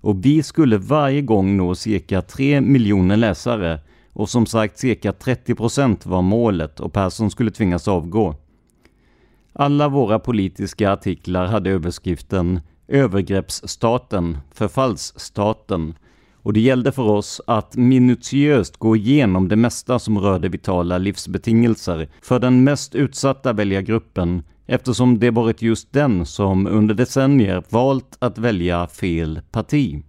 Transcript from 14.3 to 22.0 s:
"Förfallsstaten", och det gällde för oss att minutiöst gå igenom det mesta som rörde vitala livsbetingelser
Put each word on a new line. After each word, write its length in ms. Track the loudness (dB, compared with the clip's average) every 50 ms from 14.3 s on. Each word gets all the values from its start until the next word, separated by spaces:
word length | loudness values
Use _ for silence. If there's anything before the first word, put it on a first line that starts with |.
| -6 -8 -12 _ _
"Förfallsstaten", 1400 | -6 -6 -4 -2 -2 -2 -2 -2 -6 -10 -14 -14 -16 -20 -10 -4 -2 -2 -2 -2 -4 _ -6 -4 -4 -4 -6 -10 -14 _ _ _ _ _ _ _
och 180 | _ -6 -2
det 80 | 0 2
gällde 320 | 2 4 2 2 0 -2
för 100 | -2 0
oss 380 | 0 0 0 0 -2 -6 -12 -10 -4
att 300 | -2 -2 -2 -2 -4 -2
minutiöst 1000 | 2 4 4 6 6 4 4 2 0 -2 -4 0 2 2 4 4 2 0 -2 -6
gå 200 | _ 0 2 2
igenom 520 | 2 2 2 2 2 2 2 2 0 0 2
det 80 | 2
mesta 420 | 2 2 0 -2 -6 -4 -4 -4 -2
som 200 | -2 -2 -2 0
rörde 300 | 0 0 0 0 -2 -4
vitala 500 | -6 -6 -4 -4 -2 -2 -2 -2 -2 -2
livsbetingelser 1080 | -2 -4 -4 -6 -8 -8 -8 -6 -2 2 2 4 4 2 0 -2 -4 -6 -6 -6